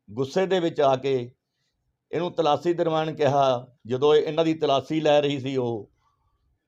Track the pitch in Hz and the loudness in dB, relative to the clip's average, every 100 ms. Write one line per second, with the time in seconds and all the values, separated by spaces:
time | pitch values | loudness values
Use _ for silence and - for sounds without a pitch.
0 | - 104 135 185 190 185 165 156 139 131 | -12 -8 -4 -2 0 0 0 2 2 2
1 | 135 131 120 _ _ _ _ _ _ _ | 0 -2 -4 _ _ _ _ _ _ _
2 | - 156 170 - 156 147 175 170 165 160 | -8 -6 -4 -2 0 0 0 -2 0 -2
3 | 160 156 143 143 135 120 - _ 107 127 | -4 0 2 2 2 0 -4 _ -6 0
4 | 147 151 151 156 160 160 147 135 131 156 | 4 4 2 0 0 0 0 0 0 -2
5 | 156 147 147 143 127 131 123 113 104 _ | 2 2 2 -2 -4 -4 -4 -6 -10 _
6 | _ _ _ _ _ _ | _ _ _ _ _ _